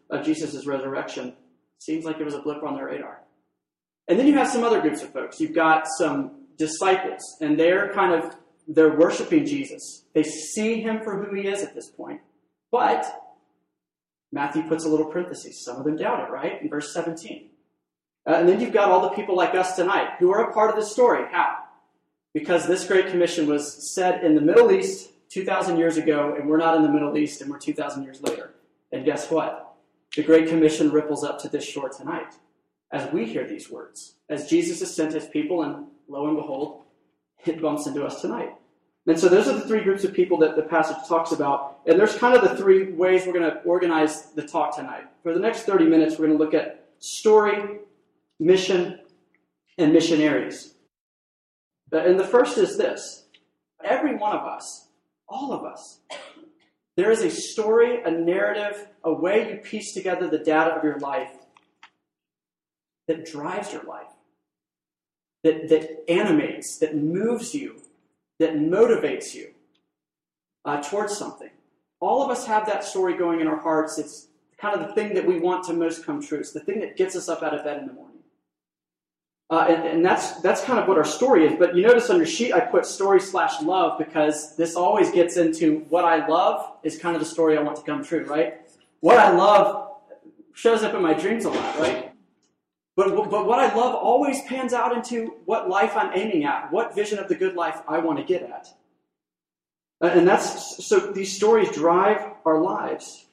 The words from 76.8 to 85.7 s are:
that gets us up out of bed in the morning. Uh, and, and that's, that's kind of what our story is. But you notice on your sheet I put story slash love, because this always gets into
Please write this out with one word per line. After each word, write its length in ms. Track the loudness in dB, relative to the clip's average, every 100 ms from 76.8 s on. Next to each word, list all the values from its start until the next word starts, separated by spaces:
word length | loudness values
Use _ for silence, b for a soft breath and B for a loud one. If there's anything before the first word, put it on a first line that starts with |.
that 160 | -6 -4
gets 180 | -4
us 140 | -2 -6
up 140 | -4
out 120 | -4
of 80 | -6
bed 140 | -6 -8
in 80 | -10
the 60 |
morning. 200 | -16 -20 -20 _ _ _ _ _ _ _ _ _ _ _ _ _
Uh, 180 | 0 4
and, 180 | 2 2
and 180 | 2
that's, 360 | 2 2 -2 -2
that's 240 | 0 0
kind 160 | 0 0
of 80 | 4
what 100 | 2
our 60 |
story 420 | 2 0 4 6 6
is. 100 | 4
But 200 | 4 6
you 60 | 6
notice 240 | 6 6
on 60 | 2
your 100 | 2
sheet 260 | 0 2
I 60 | 2
put 260 | 2 0
story 360 | 0 -2 4 4
slash 420 | 4 -2 -2 -2
love, 340 | -2 0 0 -2
because 600 | -4 0 0 0 -8 -4
this 180 | -4
always 380 | 0 2 2 2
gets 240 | 4 2 2
into 500 | 0 2 2